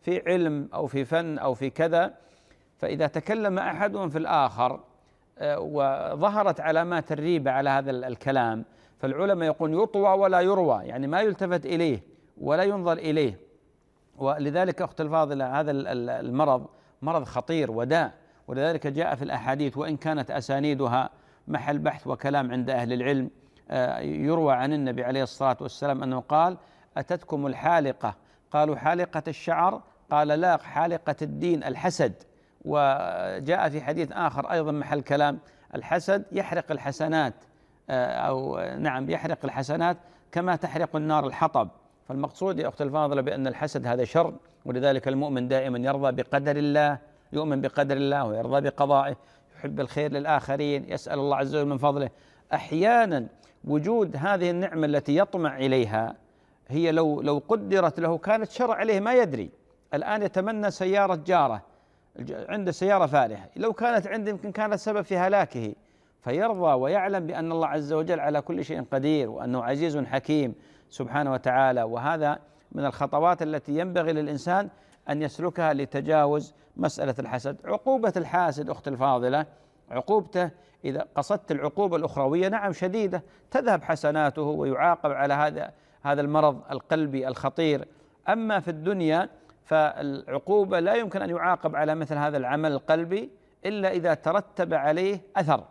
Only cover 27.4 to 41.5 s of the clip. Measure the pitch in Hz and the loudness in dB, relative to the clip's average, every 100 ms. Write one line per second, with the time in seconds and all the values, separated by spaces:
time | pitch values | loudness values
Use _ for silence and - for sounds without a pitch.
27.4 | 139 127 151 170 139 - 110 95 _ _ | -4 -2 2 4 2 -2 -6 -6 _ _
28.4 | _ 151 151 143 156 175 175 156 151 143 | _ 2 2 2 0 0 -2 -4 -8 -8
29.4 | - 160 180 220 - _ _ 151 151 151 | -2 2 2 0 -12 _ _ 2 4 4
30.4 | 180 160 - 147 170 170 - 147 151 143 | 4 2 0 -2 0 0 -4 -4 -6 -2
31.4 | 175 165 - 156 175 - 127 90 - _ | 0 0 -2 -2 -2 2 0 0 -18 _
32.4 | _ _ 147 147 139 139 87 87 92 92 | _ _ -2 2 4 2 -2 -4 -4 -4
33.4 | 139 180 156 147 135 160 147 - 165 123 | 0 0 0 -2 -4 -2 -2 0 -2 -2
34.4 | - 170 156 147 139 147 127 143 147 139 | -2 -2 0 -4 -2 -4 0 2 2 0
35.4 | - _ _ - 120 170 175 202 196 190 | -12 _ _ -12 -2 -2 2 0 0 -4
36.4 | - 170 - 151 139 139 156 160 135 - | -2 -4 -4 -4 -4 -4 0 2 0 -4
37.4 | - _ _ _ - 131 123 120 - 131 | -20 _ _ _ -4 -2 0 -2 -2 -2
38.4 | 135 - - 131 151 131 139 165 160 156 | -4 -6 -6 -4 -4 -4 -4 -4 -4 -6
39.4 | 135 135 131 160 170 175 - - _ 170 | -6 -6 -4 -2 0 -2 -10 -20 _ -4
40.4 | 180 170 160 160 165 156 156 151 139 - | -2 -2 -2 -4 -2 -2 0 0 0 0
41.4 | 156 | 0